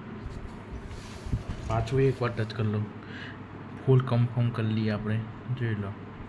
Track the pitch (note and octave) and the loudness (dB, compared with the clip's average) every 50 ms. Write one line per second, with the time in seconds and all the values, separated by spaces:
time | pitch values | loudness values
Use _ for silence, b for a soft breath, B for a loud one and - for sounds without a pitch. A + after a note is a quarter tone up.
0 | - - - - - - - - - - - - - - - - - - - - | -12 -12 -10 -10 -10 -10 -10 -10 -10 -10 -12 -12 -12 -12 -10 -10 -10 -10 -10 -10
1 | - - - - - - - - - - - - - - A2 A2+ A2+ - C3 C3 | -10 -12 -12 -10 -4 -2 -2 -2 -2 -4 -6 -4 -2 0 2 2 2 4 4 6
2 | C3+ C3+ B2+ - A#2+ A#2 A2+ A#2 A2 A2 - - A2 G#2+ G#2 G#2+ G#2 G#2 - B | 6 6 6 4 0 0 2 0 -2 -2 0 0 2 2 2 2 0 -2 -4 B
3 | B B B B B B B B - - - - - - - - - - C3 B2+ | B B B B B B B B -12 -12 -12 -12 -12 -10 -10 0 6 6 8 8
4 | B2+ - A#2+ A#2+ A#2+ A#2+ - B2 A#2+ A#2 A2 - A2 A2 A2 A2 A2 G#2+ G#2+ G#2 | 6 6 4 4 4 4 4 2 2 2 2 0 0 2 2 2 2 2 2 0
5 | G#2+ G#2+ G#2+ A2+ A2 - - - - - B2+ B2+ A#2+ A2+ A2 G#2 G2+ G2 G#2 - | 0 0 0 0 -2 -4 -8 -8 -6 -4 -2 0 0 0 0 0 -2 -4 -6 -8
6 | - - - - - | -10 -12 -12 -12 -12